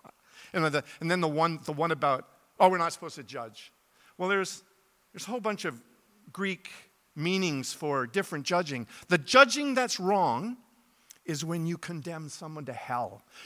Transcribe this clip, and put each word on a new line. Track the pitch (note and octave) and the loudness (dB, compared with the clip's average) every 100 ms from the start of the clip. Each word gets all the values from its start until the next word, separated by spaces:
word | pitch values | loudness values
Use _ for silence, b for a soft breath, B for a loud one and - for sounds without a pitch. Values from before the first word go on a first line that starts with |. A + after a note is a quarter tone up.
| - _ B B B | -18 _ B B B
And | F#3 | 0
the, | D#3 C#3+ B B | 2 0 B B
and | E3 | -2
then | F3+ | 0
the | E3 | 2
one, | D3+ E3 D#3+ | 2 0 0
the | - | -6
one | D3 E3 | -2 0
about, | D3 C#3+ C3+ - _ _ - | 2 2 0 -4 _ _ 4
"Oh, | F#3 | 6
we're | F#3 | 6
not | E3 | 0
supposed | - E3 - | -2 -12 -14
to | |
judge." | A#2+ C3 A2+ G#2+ - _ _ b b - | -12 -10 -10 -14 -20 _ _ b b -4
Well, | F#3 | 0
there's, | G3 F#3 - - _ _ _ _ | 2 0 -6 -16 _ _ _ _
there's | F#3+ | -14
a | G3 | -8
whole | A#3+ | -4
bunch | G#3+ G3+ F3 | -2 -2 -4
of | A#2 - _ _ _ - | -6 -16 _ _ _ -16
Greek | - G3 F3+ - - - _ _ | -4 -2 -2 -8 -20 -20 _ _
meanings | D3 E3 F#3+ F3+ C#3 A#2+ | -4 0 2 2 0 -4
for | - D3+ C#3 A#2+ | -4 -2 0 0
different | G3 F#3+ D#3 C3+ | -2 -2 -6 0
judging. | F3 D#3+ C3 A2+ B B | 0 0 -6 -8 B B
The | F3 | 0
judging | C3 C4 C4+ C#4 C#4+ | 6 8 8 6 0
that's | C4 A#3+ - | 0 0 0
wrong | F#3 G3+ D#3+ A#2 G#3+ B3 _ _ b b b b - | 2 4 4 2 -2 -8 _ _ b b b b -6
is | D3 | -4
when | D#3+ E3+ E3 | -2 -2 -2
you | E3+ | -4
condemn | - E3+ C#3 D#3+ D3+ | -6 -8 -8 -10 -12
someone | - D#3+ D#3 | -12 -12 -10
to | C3+ | -10
hell. | A2+ - B2 G#2+ G#2 - B | -10 -6 -4 -4 -8 -20 B